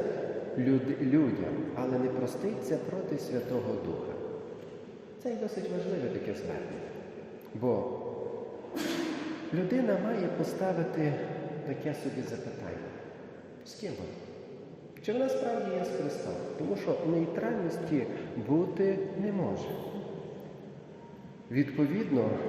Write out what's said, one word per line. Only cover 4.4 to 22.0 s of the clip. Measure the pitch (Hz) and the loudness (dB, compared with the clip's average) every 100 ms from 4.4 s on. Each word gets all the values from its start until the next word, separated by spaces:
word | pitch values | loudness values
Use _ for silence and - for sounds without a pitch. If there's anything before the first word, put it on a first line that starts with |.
| - - - - - - - - | -8 -10 -10 -12 -12 -14 -14 -8
Це | 254 | -4
є | 220 | -2
досить | 214 - 180 | -2 -2 -2
важливе | 143 - - 117 | -2 0 0 0
таке | - 110 | 0 -2
звернення. | 101 - - - 92 - - - - - - - | -2 -4 -4 -4 -6 -6 -8 -10 -12 -12 -12 -10
Бо | 110 123 107 - - - - - - - - - - - 339 320 - - - - | 0 2 4 2 -2 -4 -4 -4 -4 -6 -8 -8 -4 -2 0 0 -2 -4 -6 -2
людина | 165 185 254 226 190 | 0 4 4 4 4
має | 208 226 175 - | 4 2 2 2
поставити | 160 - 190 180 - 165 151 127 - - - - - | 0 2 2 2 2 4 2 2 -2 -4 -4 -4 -4
таке | 135 156 | -2 -2
собі | 143 135 131 | -2 -2 -2
запитання. | 120 113 113 107 98 85 - - - - - - - - - | -4 -4 -6 -6 -6 -6 -8 -10 -10 -12 -12 -14 -14 -14 -14
З | |
ким | - 202 113 | -8 -6 -6
вона? | 90 - - - - - - - - - | -6 -8 -12 -12 -12 -12 -14 -14 -14 -8
Чи | - | -2
вона | 233 262 | 2 2
справді | - 233 226 196 185 | 2 2 0 0 0
є | |
з | 180 | 0
Христом? | - 147 - - - - - | 0 0 0 -2 -4 -4 -2
Тому | 165 202 | 0 0
що | - - 165 | 2 2 4
нейтральності | 165 165 - 220 226 170 143 - 147 113 - - - 110 | 4 2 2 0 0 0 -2 2 2 2 -2 -4 -4 4
бути | 151 180 180 196 165 - - | 4 4 4 4 4 0 0
не | 208 | 0
може. | 196 135 - - - - - - - - - - - - - - - - - - - - | 2 2 0 -2 -4 -4 -6 -6 -8 -8 -10 -10 -12 -12 -14 -14 -16 -14 -14 -14 -14 0
Відповідно, | 123 143 - 143 180 | 4 4 6 4 4